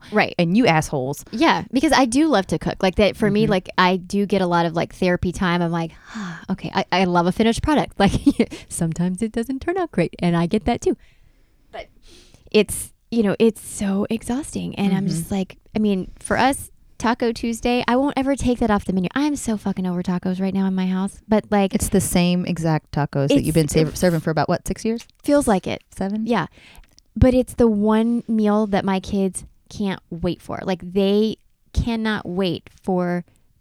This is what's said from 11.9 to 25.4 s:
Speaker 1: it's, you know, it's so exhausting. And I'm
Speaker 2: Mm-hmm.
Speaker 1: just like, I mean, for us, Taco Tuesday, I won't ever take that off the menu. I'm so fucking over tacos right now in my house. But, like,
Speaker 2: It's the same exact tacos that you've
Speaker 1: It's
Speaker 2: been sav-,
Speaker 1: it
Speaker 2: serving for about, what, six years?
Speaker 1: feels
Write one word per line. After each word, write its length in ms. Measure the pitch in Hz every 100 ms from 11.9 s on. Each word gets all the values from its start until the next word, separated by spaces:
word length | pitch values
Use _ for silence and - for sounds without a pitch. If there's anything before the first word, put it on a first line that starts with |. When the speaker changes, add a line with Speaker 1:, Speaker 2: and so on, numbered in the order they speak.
| _ - - - _ -
Speaker 1:
it's, 420 | 214 202 - - _ -
you 140 | 233
know, 120 | 202 -
it's 200 | 226 -
so 440 | - - 196 196 -
exhausting. 640 | 226 - 254 320 202 175 -
And 180 | 202
I'm 60 | 190 170
Speaker 2:
Mm-hmm. 20 |
Speaker 1:
just 240 | 160 165
like, 260 | 202 185 - - 214
I 40 |
mean, 320 | 214 190 - -
for 180 | - 208
us, 340 | 254 277 - - - -
Taco 340 | 233 247 233
Tuesday, 520 | 233 233 226 247 240 -
I 80 | 240
won't 200 | 285 262
ever 180 | 269 277
take 220 | 247 240
that 140 | 226
off 140 | 202 -
the 60 |
menu. 140 | 185 180
I'm 220 | 269 302 285
so 200 | - 214
fucking 300 | 196 190 185
over 160 | 175
tacos 400 | 180 180 190 185
right 120 | 190
now 120 | 196 190
in 80 |
my 140 | 185 185
house. 320 | 185 196 - -
But, 180 | 214 -
like, 240 | 208 196 214
Speaker 2:
It's 140 | -
the 120 | 190
same 420 | - 180 175 180 175
exact 440 | 165 160 156 -
tacos 360 | - 143 143 139
that 160 | 143
you've 120 | 131 160
Speaker 1:
It's 180 | 151
Speaker 2:
been 120 | 160 156
sav-, 80 |
Speaker 1:
it 40 | -
Speaker 2:
serving 240 | 180 165
for 100 | 160
about, 180 | 156 -
what, 180 | 170 -
six 160 | 190
years? 220 | 220 233 - _
Speaker 1:
feels 240 | - 285